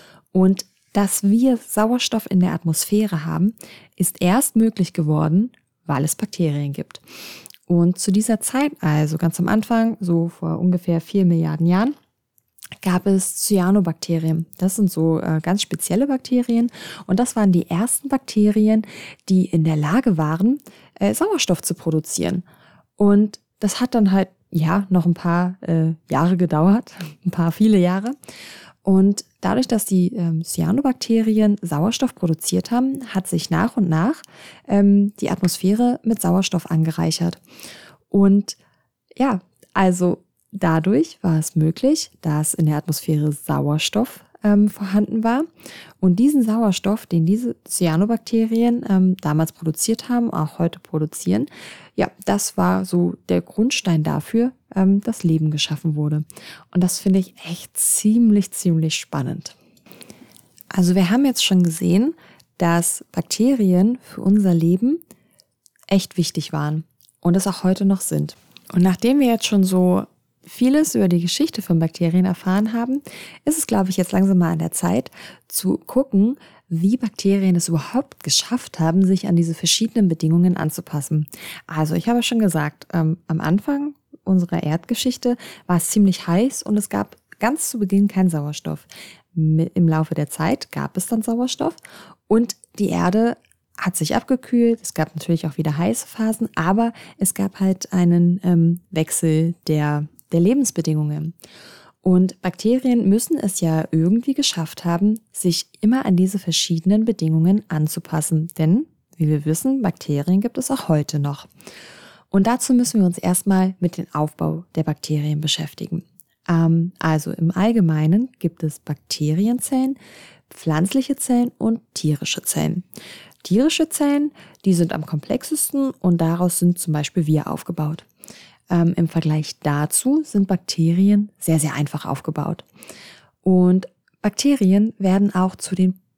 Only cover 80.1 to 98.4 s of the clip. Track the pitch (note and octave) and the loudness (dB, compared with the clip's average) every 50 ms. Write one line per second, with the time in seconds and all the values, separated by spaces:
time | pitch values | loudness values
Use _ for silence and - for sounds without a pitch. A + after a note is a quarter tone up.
80.1 | D#3+ - E3 D#3 E3 F3 F3 F#3 F3 - E3 D#3 - - - - - D3 C#3 - | 2 0 0 2 2 4 4 4 2 0 -2 -4 -4 -6 -10 -8 -6 -6 -4 -2
81.1 | D#3 D3+ D#3 - - - - - - - - - E3 D#3 D#3 D#3 E3 E3+ - A#3 | -2 -2 -2 -4 -8 -18 -18 -16 -18 -18 -14 -8 -4 -2 -2 0 0 -2 0 0
82.1 | A#3+ A#3+ A#3 - A#3+ A3+ A3 F#3 E3 D#3 D3 D3+ - - - - - E3+ D#3+ D#3 | 0 0 0 0 0 2 2 2 2 0 -2 -4 -6 -10 -12 -6 -2 0 0 0
83.1 | E3+ - _ - D#3+ D#3+ - D#3 F3+ G#3 - D4+ C#4+ C#4+ C#4+ D4 C#4+ _ _ _ | -2 -4 _ -6 -4 -2 0 0 0 0 0 -2 -4 -4 -4 -6 -8 _ _ _
84.1 | - - - F#3+ F#3+ F#3 F3 E3+ F3 E3+ - D3 D#3 E3+ - - A#3 - - B3+ | -20 -10 -2 0 2 2 2 0 -2 -4 -2 -2 -4 -4 -4 -4 -6 -4 -2 -4
85.1 | B3 - - B3 B3 - - - - - _ - F3+ E3+ - - - G#3+ G3+ G3 | -4 -2 -2 -4 -4 -4 -6 -16 -20 -12 _ 0 0 0 0 0 2 4 4 4
86.1 | F3+ - - F3 E3+ F#3+ A#3+ C4+ - - - - G#3 G#3+ G3+ - - G3+ G3+ - | 2 0 -2 -2 0 2 2 0 -2 -4 -6 -4 -2 -2 -2 -4 -4 -6 -6 -6
87.1 | - _ _ _ - - G#3 A#3 D4 - - - - A3+ G3+ F#3+ G3 G3 G3+ G3+ | -10 _ _ _ -10 -4 -4 -2 -2 -2 -6 -6 -4 -4 -2 0 2 2 2 2
88.1 | - F#3+ F#3+ F3+ E3 D3+ C#3+ D3 D3+ - - D#3 D#3 D3 - _ - - - - | 2 2 0 2 0 -2 -4 -6 -8 -8 -8 -8 -8 -10 -10 _ -20 -20 -20 -20
89.1 | - - _ _ - E3+ D#3 D#3 D#3 D#3+ E3 - - F#3 E3+ D#3+ D#3+ D#3 D#3 - | -20 -20 _ _ -4 -2 0 2 2 2 0 -2 0 0 2 2 2 0 0 -2
90.1 | D#3 D3+ D3 - - - D#3 F3+ - - - - - C#3 C#3+ C#3+ - F#3+ - - | -4 -6 -6 -6 -6 -4 -2 -2 -2 -4 -6 -10 -8 -8 -8 -6 -6 -8 -6 -4
91.1 | A#3+ A3 G#3+ A#3 A3+ A#3+ B3 B3+ - - C#4+ E4+ - _ - - - - - - | -4 -4 -4 -4 -4 -4 -4 -4 -4 -4 -6 -6 -6 _ -16 -20 -20 -20 -20 -20
92.1 | - _ _ - G#3+ A3+ A#3+ - - _ _ _ _ - G3+ F3+ E3+ E3+ F3 F3 | -20 _ _ 0 2 2 2 0 -4 _ _ _ _ -4 -4 -2 0 0 0 2
93.1 | F#3 A3 A3+ A#3+ - - _ _ _ _ _ _ _ - - F#3 - - D#3 - | 2 2 0 0 -2 -4 _ _ _ _ _ _ _ -8 -6 -4 -4 -2 -2 -2
94.1 | - A#3+ - - C4 B3+ - - B3 A#3 A#3 A#3 A#3 - - - - - D#3 - | -2 -2 -2 -2 -4 -4 -2 -2 0 2 2 2 0 -2 -6 -8 -4 -4 -4 -4
95.1 | - D#3 - - E3+ D#3+ - D#3 - - D3+ D#3 C#3+ D#3 F3 G#3 A#3 - - - | -6 -8 -4 -2 -2 -2 -2 -4 -4 -4 -4 -2 -2 -2 -2 -2 -2 -4 -8 -12
96.1 | - - A3 A3 A3 - A3+ - - - D#3+ F3 G3 A3 A#3 A#3 A#3 - - - | -6 -4 -2 -2 -2 -2 -4 -6 -4 -4 0 0 0 0 0 -2 -4 -8 -18 -16
97.1 | - - G3+ - - - G3 F#3+ - - F#3+ F#3+ F#3 F#3 - - - F3+ F3 F3 | -8 -4 -4 -4 -2 -2 -4 -6 -4 -2 0 0 0 -2 -4 -4 -2 2 2 4
98.1 | F3 E3+ F3 F3 F3 F#3+ | 4 4 4 2 2 0